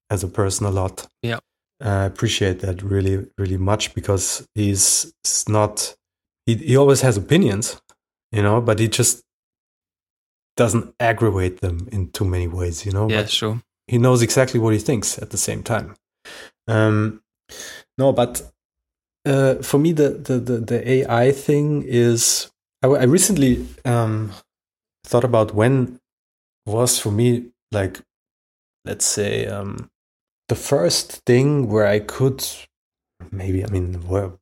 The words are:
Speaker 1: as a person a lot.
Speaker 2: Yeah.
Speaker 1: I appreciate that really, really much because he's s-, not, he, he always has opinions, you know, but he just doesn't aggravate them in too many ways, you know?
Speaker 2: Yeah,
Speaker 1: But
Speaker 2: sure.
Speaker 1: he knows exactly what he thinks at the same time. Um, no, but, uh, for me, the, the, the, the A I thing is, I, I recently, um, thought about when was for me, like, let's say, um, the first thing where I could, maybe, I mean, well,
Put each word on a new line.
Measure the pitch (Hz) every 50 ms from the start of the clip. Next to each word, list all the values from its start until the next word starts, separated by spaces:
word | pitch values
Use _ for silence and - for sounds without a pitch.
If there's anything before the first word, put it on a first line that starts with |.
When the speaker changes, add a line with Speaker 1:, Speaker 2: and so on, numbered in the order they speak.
| _ _
Speaker 1:
as | 104 92 101
a | 90
person | - - 101 95 95 - 107
a | 101
lot. | 95 98 92 95 - - - - _ _ -
Speaker 2:
Yeah. | 117 117 107 - _ _ _ _ _ _ _
Speaker 1:
I | - 107 98 98 98
appreciate | 98 - - - 110 - - 104 95 92 -
that | - 95 90 92 98
really, | 98 98 98 95 95 95 98 - - _ -
really | 98 92 95
much | 92 92 95 104 107 - - -
because | - 82 - 101 92 - - - - - - _
he's | 107 104 101 101 98 - - - - - - - _ -
s-, | - - - - -
not, | 107 107 104 104 104 - - - - - _ _ _ _ _ _ _ _ _
he, | - 113
he | 104 - - 127
always | 135 143 139 139 -
has | 131 131 113
opinions, | 104 87 - 143 175 196 123 98 101 - - - - _ _ _ _ _ _ _ _ _ _
you | - 104 101
know, | 101 107 117
but | 117 117 110 107
he | 113 107
just | - - 120 - - - _ _ _ _ _ _ _ _ _ _ _ _ _ _ _ _ _ _ _ _ _ _ _ _ _ _ _ -
doesn't | 123 113 98 117 110 - - _
aggravate | 120 117 113 110 117 107 95 98 92 92 90 - -
them | 92 85 82 90 -
in | - 101 92 -
too | - - 104
many | 92 90 90 87
ways, | 85 82 90 87 87 82 - -
you | 101 92
know? | 98 107 110
Speaker 2:
Yeah, | 113 107 101
Speaker 1:
But | 104
Speaker 2:
sure. | - - 117 107 110 120 - _ _ _ _
Speaker 1:
he | - 123
knows | 120 120 131 127 120
exactly | 117 110 - 135 131 127 - 120
what | 113 113 110
he | 104
thinks | - - 143 104 - - - -
at | - -
the | - 101
same | - - 107 107 101
time. | - 113 104 - 78 101 _ _ _ _ _ _ - - - - - _ _ _ -
Um, | 110 107 110 107 107 107 107 110 110 - _ _ _ _ _ _ - - - - - - - _ _ -
no, | 131 139 127
but, | - - - - - - - - _ _ _ _ _ _ _ _ _ _ _ _ _ _
uh, | 147 139 135 135 131 131
for | - 131 - - 143
me, | 151 170 170
the, | 151 147 139
the, | 143 - 143 - 135 123
the, | 113 123 123 117
the | 113 104 120 117 107 120
A | 131 127 139
I | - 117 117 123 120 -
thing | - - - 147 143 147 151 147 147 131
is, | - 117 120 120 120 117 113 - - - - - - _ _ _ _ _ _ -
I, | 131
I | 143 135 127
recently, | 123 151 190 180 - 202 151 139 127 123 - - - - - _
um, | 131 120 117 113 110 107 107 110 101 95 - - _ _ _ _ _ _ _ _ _ _ _ _
thought | - - - -
about | 120 117 113 110 107 104
when | 101 110 127 135 135 123 123 - - _ _ _ _ _ _ _ _ _ _ _ _ _
was | 107 104 113 123 123 - -
for | - 113
me, | 101 107 120 123 120 110 - - _ _ _ _ 113
like, | 104 95 92 - - - _ _ _ _ _ _ _ _ _ _ _ _ _ _ _ _
let's | - 98 95 -
say, | - - 107 101 104 107 113 110
um, | 104 104 101 98 101 101 - - - _ _ _ _ _ _ _ _ _ _ _ -
the | 113
first | - - - 143 139 170 170 - - - - - - -
thing | - 123 123 135 143 147 143 127 110
where | 104 107 104
I | 101 104 107
could, | 104 - - - 127 135 135 135 - - - - - - _ _ _ _ _ _ _ _ _ _ 87 82
maybe, | - 95 92 95 92 92 98
I | 104
mean, | 101 92 90 87 92 90 85
well, | 90 92 98 98 92 - -